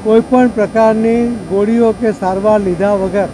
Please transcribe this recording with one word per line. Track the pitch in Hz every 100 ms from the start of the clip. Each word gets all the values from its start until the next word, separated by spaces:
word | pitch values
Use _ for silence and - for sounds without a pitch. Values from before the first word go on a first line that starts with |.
કોઈ | 214 226
પણ | 240 254 247
પ્રકારની | 226 196 220 220 220 226 233 240
ગોળીઓ | 233 165 190 208 233 226
કે | 220 226
સારવાર | - 185 190 208 214
લીધા | 196 175 202
વગર | 202 190 202 185